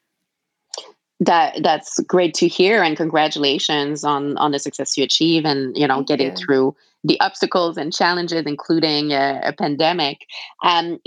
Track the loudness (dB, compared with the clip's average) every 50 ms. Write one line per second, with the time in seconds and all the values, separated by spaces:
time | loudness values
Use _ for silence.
0 | _ _ _ _ _ _ _ _ _ _ _ _ _ _ -18 -18 -18 -18 -20 _
1 | _ _ _ -2 0 2 4 2 2 0 -2 -2 0 0 0 -2 -4 -8 -8 -8
2 | -4 0 2 2 2 2 0 0 0 0 2 2 2 2 4 2 2 0 0 -2
3 | -2 0 0 0 0 0 0 0 0 0 0 0 -2 -2 0 0 0 -2 -4 -4
4 | -2 -2 -2 -2 -2 -2 -2 0 0 0 0 -2 -4 -6 -8 -6 -6 -4 -2 -2
5 | 0 0 2 2 2 4 2 2 2 0 0 0 -2 -2 0 0 2 2 2 0
6 | 0 0 0 0 0 -2 -2 -4 0 2 4 4 4 2 0 _ _ _ _ _
7 | -2 0 2 2 2 0 0 -2 -2 0 0 0 0 0 -2 -4 -6 -4 -2 0
8 | 2 2 2 0 -2 -2 -2 -2 -2 -4 -4 -4 -2 0 0 2 2 2 0 0
9 | 0 0 0 0 0 0 0 -2 -4 -4 -4 -2 -4 -2 0 0 0 0 2 0
10 | -2 -4 -4 -8 -14 -20 -18 -18 -18 -18 -8 -2 0 2 2 2 0 -2 -6 -8
11 | -8